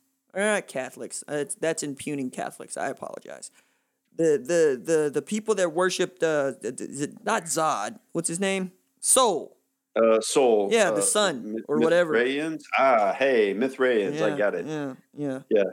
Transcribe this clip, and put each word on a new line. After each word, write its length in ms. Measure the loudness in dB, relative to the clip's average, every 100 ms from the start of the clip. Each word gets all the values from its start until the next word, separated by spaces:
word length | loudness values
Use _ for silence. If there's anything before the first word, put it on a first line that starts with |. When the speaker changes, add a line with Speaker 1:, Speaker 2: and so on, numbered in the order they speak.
| _ _ _
Speaker 1:
Or 100 | -4
not 260 | 0 0 -2
Catholics. 560 | -8 -8 -10 -12 -12 -6
Uh, 100 | -6
it's, 180 | -4 -2
that's 260 | -2 -2
impugning 480 | -6 -8 -8 -6 -6
Catholics. 480 | -6 -8 -10 -12 -8
I 120 | -6
apologize. 600 | -8 -10 -14 -16 -18 -20 _ _ _ _ _ _ 0
The, 220 | 2 2
the, 420 | 2 2 4 2 0
the, 160 | 0 2
the 120 | -2
people 320 | -4 -4 -2 0
that 180 | 0
worshipped, 480 | 0 0 0 -4 -2
uh, 300 | 0 0 -2 -4
the, 100 | -10
the, 120 | -8
is 180 | -10 -8
it 240 | -8 -8 -4
not 200 | -4 -2
Zod? 520 | -2 0 -2 -6 -10 _
What's 160 | -6 -6
his 120 | -4
name? 320 | -2 -2 -4 -10 _ _
Sol. 580 | 2 4 4 2 -6 _ _ _ _ 2
Speaker 2:
Uh, 260 | 4 4
Sol, 500 | 4 4 6 4 4
Speaker 1:
Yeah, 200 | 2 2
the 80 | 2
Speaker 2:
uh, 20 |
Speaker 1:
sun 520 | 0 2 0 -2 -6 -8
Speaker 2:
Mi-, 60 | -2
Speaker 1:
or 120 | 0
whatever. 340 | 4 2 2
Speaker 2:
Mithraians? 480 | 0 0 -2 -4 -8 -4 2
Ah, 340 | 4 4 2 2
hey, 380 | 2 4 2 2
Mithraians. 680 | -2 0 2 2 0 0
I 80 | -2
Speaker 1:
Yeah, 80 | 0
Speaker 2:
got 160 | 0
it. 140 | -2 -6
Speaker 1:
yeah, 260 | -6 -8 -10 _ -8
yeah. 220 | -6 -8 -2
Speaker 2:
Yeah, 140 | 0 0